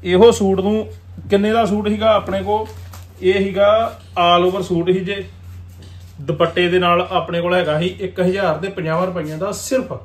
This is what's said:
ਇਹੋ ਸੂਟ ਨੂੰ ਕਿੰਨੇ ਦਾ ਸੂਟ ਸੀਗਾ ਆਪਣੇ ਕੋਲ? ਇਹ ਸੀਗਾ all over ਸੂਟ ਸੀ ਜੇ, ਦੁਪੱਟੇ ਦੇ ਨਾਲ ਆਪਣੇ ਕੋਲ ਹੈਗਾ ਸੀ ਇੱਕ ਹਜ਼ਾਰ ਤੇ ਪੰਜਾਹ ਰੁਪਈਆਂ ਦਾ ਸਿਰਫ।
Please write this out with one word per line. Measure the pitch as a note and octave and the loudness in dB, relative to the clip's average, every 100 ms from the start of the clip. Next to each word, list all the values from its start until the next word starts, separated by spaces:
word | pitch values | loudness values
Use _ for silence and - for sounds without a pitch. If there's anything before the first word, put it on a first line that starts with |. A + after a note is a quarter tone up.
ਇਹੋ | F3 F3+ A#3 | 2 6 6
ਸੂਟ | - G3 F#3+ | 6 0 2
ਨੂੰ | F#3+ G#3+ G#3+ - - - - | 0 -2 -4 -12 -18 -16 -2
ਕਿੰਨੇ | G3+ G#3 | 0 2
ਦਾ | A3 | 2
ਸੂਟ | G#3+ G#3 G#3 | 2 0 -2
ਸੀਗਾ | G#3+ A3 | 0 2
ਆਪਣੇ | G#3 G3 G3 | 2 0 -6
ਕੋਲ? | F#3+ G#3+ G#3+ - - - - - | -2 -4 -4 -12 -18 -18 -20 -2
ਇਹ | F#3 G3 | 2 2
ਸੀਗਾ | G3 F#3+ G3+ A3 A3+ - - - | 0 2 4 4 0 -6 -10 0
all | F3 F3 F3+ | 4 4 2
over | G3 | -2
ਸੂਟ | F3+ E3+ F3 | -2 -2 0
ਸੀ | F#3 | 0
ਜੇ, | F3+ G3+ - - - - - - - - - - | -2 -8 -10 -16 -18 -18 -18 -20 -20 -20 -20 -14
ਦੁਪੱਟੇ | C3+ D3+ E3 - F3+ | -6 0 0 2 2
ਦੇ | F3+ | 2
ਨਾਲ | F3 F3 F3 | 2 2 0
ਆਪਣੇ | F3+ E3 E3+ | -2 -2 -4
ਕੋਲ | F3 | 0
ਹੈਗਾ | F3+ D3+ D3+ | 0 0 0
ਸੀ | F3+ F3+ | -2 -4
ਇੱਕ | F#3+ - | -8 -2
ਹਜ਼ਾਰ | F3+ F#3+ F#3 D#3 | 0 0 -2 -2
ਤੇ | F#3+ | -6
ਪੰਜਾਹ | F#3 D#3+ E3 | -6 -4 -2
ਰੁਪਈਆਂ | F#3 F3 D3+ D#3 | -2 -4 -8 -6
ਦਾ | G3 | -6
ਸਿਰਫ। | G3 - C4 - C3 | -8 -4 -4 -4 -12